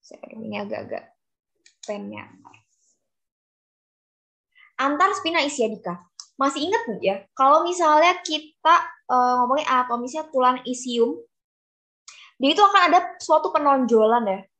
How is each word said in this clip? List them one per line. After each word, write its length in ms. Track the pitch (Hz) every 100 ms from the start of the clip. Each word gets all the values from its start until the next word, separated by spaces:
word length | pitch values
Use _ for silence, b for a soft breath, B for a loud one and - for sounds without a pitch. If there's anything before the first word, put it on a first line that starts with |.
Saya, 320 | _ - - 220
ini 240 | 220 208
agak-agak 560 | 202 214 - - - _ _ _ _ _ _ _ -
pennya. 400 | 208 202 208 - _ - - _ _ _ _ _ _ _ _ _ _ _ _ _ _ _ _ _ _ _ b b -
Antar 400 | 269 294 381 415
spina 240 | 330 330
ischiadica. 640 | 285 277 220 214 180 175 _ _ - _
Masih 320 | 269 302 311
ingat 160 | 453
nggak 200 | 466 196
ya? 200 | 185 196 -
Kalau 320 | - 269 311
misalnya 560 | 349 359 320 302 339 359
kita, 560 | - 302 311 _ 311 339 - - _
eh, 260 | 254 247 247
ngomongin 240 | 247 277
anatomisnya 640 | - 254 247 240 247 311 311
tulang 320 | 262 254 254 -
isium, 480 | 247 254 240 233 311 - _ _ _ _ _ _ _ - B B B
dia 160 | 269
itu 80 | 311
akan 220 | 403 403 349
ada 80 | 339 359 -
suatu 340 | - 311 311 320
penonjolan 720 | 294 269 247 226 220 233 214
ya. 120 | 190 -